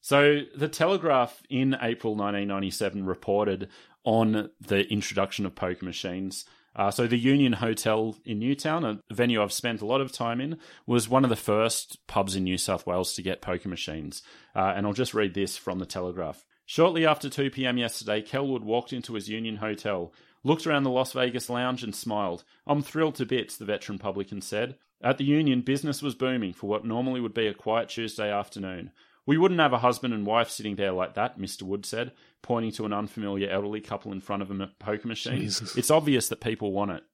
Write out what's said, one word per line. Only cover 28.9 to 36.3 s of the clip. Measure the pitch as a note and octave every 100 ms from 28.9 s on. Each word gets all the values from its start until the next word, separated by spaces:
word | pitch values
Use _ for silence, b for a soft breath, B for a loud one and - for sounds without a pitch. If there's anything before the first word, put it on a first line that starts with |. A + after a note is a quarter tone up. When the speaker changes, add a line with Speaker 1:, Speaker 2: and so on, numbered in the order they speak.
| _ b b -
Speaker 1:
'We | D3+
wouldn't | F#3 F3+
have | D3+
a | B2
husband | B2 A#2+ C3
and | A2
wife | G2+ A2+ A2+
sitting | - G#2+ G2
there | G2
like | F#2 F2+
that,' | - A#2 -
Mister | F#2+ - F#2
Wood | G2+
said, | G2+ A2 A#2+ - b b
pointing | - A#2+ A2+
to | G#2+ A2
an |
unfamiliar | G#2 G#2 - G#2 G2 G2
elderly | F#2+ G2+ G#2+
couple | G#2+ G2+ -
in | G2
front | F#2+ G2+
of | G2
a |
m-, | G2 G2 _
poker | G#2+ G#2+ A#2
machine. | A2+ B2 B2
Speaker 2:
Jesus. | G#2+ G2+ A2 -
Speaker 1:
It's | -
obvious | D#3 D3+ C3 -